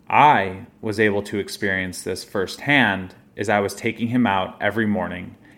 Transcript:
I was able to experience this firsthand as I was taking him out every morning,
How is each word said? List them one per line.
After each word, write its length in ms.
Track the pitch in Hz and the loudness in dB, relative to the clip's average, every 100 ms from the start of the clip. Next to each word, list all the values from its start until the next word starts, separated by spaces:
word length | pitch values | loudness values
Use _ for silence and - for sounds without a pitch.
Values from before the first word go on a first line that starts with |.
| - | 0
I 560 | 110 147 120 95 95 98 _ | 6 6 6 0 -6 -14 _
was 180 | 110 104 | -6 2
able 220 | 107 101 | 2 2
to 160 | 101 104 | -2 -6
experience 600 | 95 - 101 95 92 87 | -6 -6 -4 -2 -4 -8
this 220 | 92 92 - | -8 -8 -6
firsthand 880 | 104 90 - - 143 113 95 92 - _ - | -4 -4 -4 0 4 4 0 -6 -16 _ -8
as 100 | 104 | 0
I 140 | 104 | 2
was 120 | 98 | 2
taking 360 | - 117 107 117 | -2 -6 -4 -2
him 180 | 123 110 | 2 2
out 340 | 98 90 - | 2 -2 -2
every 240 | 104 107 107 | -2 0 0
morning, 520 | 98 87 90 90 - - | 0 -2 -8 -12 -16 -20